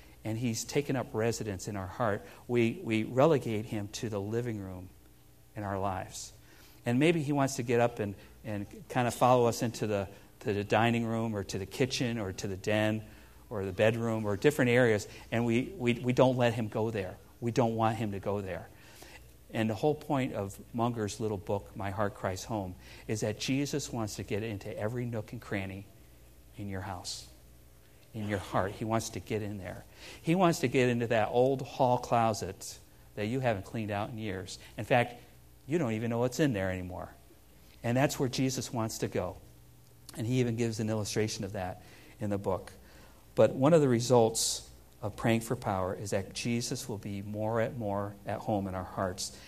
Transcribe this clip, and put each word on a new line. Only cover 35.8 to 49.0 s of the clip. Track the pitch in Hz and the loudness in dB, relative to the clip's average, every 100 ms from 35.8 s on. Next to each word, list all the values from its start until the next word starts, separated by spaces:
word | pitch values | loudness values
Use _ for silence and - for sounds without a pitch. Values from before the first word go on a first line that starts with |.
| 131 | 0
even | 110 117 | 0 -2
know | 117 | 0
what's | 127 127 | 0 2
in | 151 | 2
there | 104 95 | 2 0
anymore. | 92 90 87 85 - - - - - - - | -2 -6 -8 -10 -14 -20 -20 -20 -20 -20 -8
And | 117 123 | -2 2
that's | 143 - | 2 2
where | 135 | -2
Jesus | 127 131 127 - | 0 0 0 -6
wants | 120 110 - | -4 -4 -4
to | 113 | -4
go. | 110 90 - - - - - - - - - | -2 -4 -8 -16 -20 -20 -20 -20 -20 -18 -6
And | 113 | 0
he | 127 | 2
even | 123 113 | 2 2
gives | 117 110 | 0 0
an | 110 | 0
illustration | 110 101 120 110 - 98 | 0 0 0 0 -2 -6
of | |
that | 101 92 - - - - - | -6 -6 -8 -14 -20 -20 -6
in | 104 | -2
the | 101 | -2
book. | 101 90 - - - - - - - - | 0 -2 -4 -18 -20 -20 -20 -20 -8 4
But | 110 | 4
one | - 135 | 6 6
of | 165 | 6
the | 143 | 6
results | 117 120 123 113 - - - - - - - | 4 6 6 6 4 -2 -4 -8 -20 -20 -10
of | 107 - | -10 -2
praying | 123 113 | 2 2
for | 113 123 | 2 -4
power | 120 95 92 | -2 -2 -2
is | - 104 | -4 -2
that | 101 98 | -2 -4
Jesus | - 123 120 120 127 - | -6 -2 -2 -2 -6 -6
will | 104 | -8
be | 107 98 | -6 -8
more | 101 104 107 117 | -6 -4 -2 0
and | 113 127 | 0 -2
more | 107 101 101 101 - | -4 -2 -4 -8 -8
at | 104 | -6
home | - 104 98 | -2 -2 -2
in | |
our | 92 | -4
hearts | 92 - | -6 -2